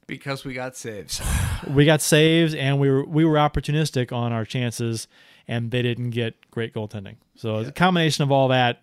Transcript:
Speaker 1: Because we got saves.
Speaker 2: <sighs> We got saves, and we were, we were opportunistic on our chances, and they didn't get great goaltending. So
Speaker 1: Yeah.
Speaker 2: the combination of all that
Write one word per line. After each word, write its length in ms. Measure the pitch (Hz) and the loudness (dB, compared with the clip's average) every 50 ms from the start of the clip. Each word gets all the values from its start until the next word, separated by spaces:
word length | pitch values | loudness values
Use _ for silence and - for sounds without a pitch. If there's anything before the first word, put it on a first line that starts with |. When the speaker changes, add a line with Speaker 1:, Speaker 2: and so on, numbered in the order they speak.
| _ | _
Speaker 1:
Because 380 | - 131 135 - 143 139 131 - | -14 -14 -12 -8 -8 -8 -8 -8
we 80 | 139 127 | -10 -10
got 220 | 127 127 131 127 | -10 -10 -10 -12
saves. 440 | - - 120 110 101 82 69 - - - | -12 -12 -12 -12 -12 -12 -10 -10 -6 -4
Speaker 2:
<sighs> 40 | - - - - - - - - - | -2 -2 -2 -2 -2 -4 -6 -6 0
We 160 | 143 139 147 | 2 4 6
got 160 | 151 156 151 | 6 6 4
saves, 540 | - - 165 151 156 160 160 165 170 156 151 | 2 2 4 4 6 6 6 4 2 2 0
and 260 | 147 135 135 139 139 | -2 0 0 2 2
we 80 | 139 139 | 2 2
were, 160 | 135 135 139 | 2 2 0
we 180 | - 156 151 165 | 0 0 2 4
were 80 | 160 151 | 4 4
opportunistic 760 | 151 151 147 - 151 135 - 147 156 160 147 - 131 123 - 127 | 4 2 2 0 -2 -2 -2 -2 0 -2 -2 -2 -2 -4 -2 -4
on 160 | 120 120 120 117 | -4 -2 -2 -2
our 140 | 113 110 | -4 -4
chances, 640 | - - 131 123 120 110 - 120 117 113 110 - - _ _ - - - _ _ | -4 -4 -4 -4 -4 -4 -4 -4 -4 -4 -4 -6 -10 _ _ -20 -20 -20 _ _
and 240 | - 113 120 117 117 | -8 -6 -6 -4 -4
they 120 | 120 123 123 | -2 -2 -2
didn't 260 | 123 120 117 123 120 | -2 -2 -4 -4 -6
get 420 | 113 117 117 113 - _ _ _ | -4 -4 -4 -6 -6 _ _ _
great 220 | _ 117 113 117 - | _ -8 -8 -6 -6
goaltending. 440 | 117 107 104 - 107 98 104 110 - _ _ _ | -8 -8 -8 -10 -12 -14 -14 -16 -20 _ _ _
So 220 | _ - 113 107 107 | _ -6 -4 -4 -4
Speaker 1:
Yeah. 60 | 113 | -4
Speaker 2:
the 80 | 135 143 | -6 -2
combination 520 | - 170 185 180 170 165 160 143 - 151 | 0 2 2 4 4 2 2 2 0 0
of 80 | 135 139 | 2 4
all 160 | 135 135 131 | 4 4 4
that 320 | 131 127 123 120 120 - | 4 4 2 2 0 -2